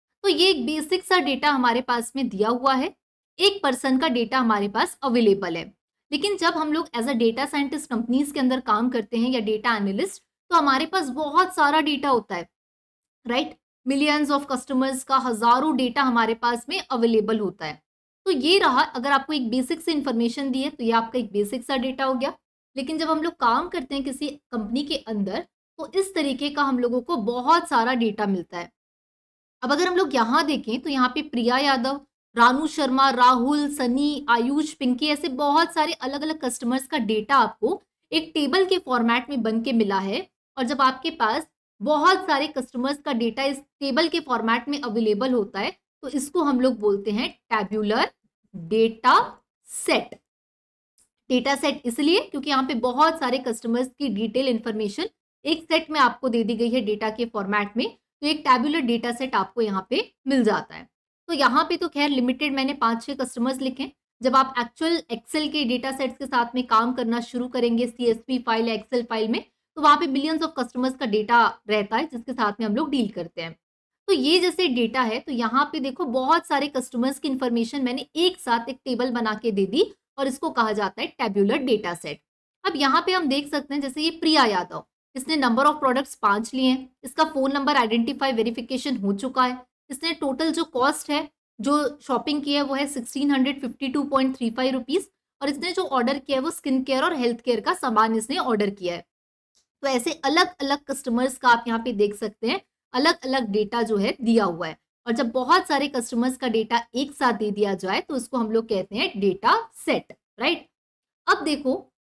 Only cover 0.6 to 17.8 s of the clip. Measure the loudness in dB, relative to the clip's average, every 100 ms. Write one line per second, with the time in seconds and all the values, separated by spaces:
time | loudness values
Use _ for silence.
0.6 | 0 -4 -2 -4 2 0 2 0 2 2
1.6 | 2 2 0 -2 -4 -4 -2 0 0 2
2.6 | 2 2 0 -6 _ _ _ 0 0 2
3.6 | 0 0 0 2 2 0 0 2 2 2
4.6 | 0 0 -2 -2 0 4 4 4 0 -6
5.6 | -8 -16 _ _ _ -4 -2 0 0 0
6.6 | 0 -2 -2 -4 -2 2 2 0 -2 -2
7.6 | -4 -6 -6 -4 0 0 0 0 0 0
8.6 | 0 0 0 -2 -2 -2 0 0 -2 -2
9.6 | 0 0 0 0 -4 -6 _ _ 0 2
10.6 | 4 2 2 -2 -2 -4 0 2 2 2
11.6 | 4 4 2 0 2 0 0 -8 -8 _
12.6 | _ _ _ _ _ _ -4 -2 -4 -8
13.6 | _ _ -2 0 2 2 2 0 -2 -6
14.6 | -2 0 0 -2 0 0 0 2 4 4
15.6 | 4 2 0 2 2 2 2 0 0 -2
16.6 | -2 -6 -4 2 4 4 2 0 -2 -6
17.6 | -10 -10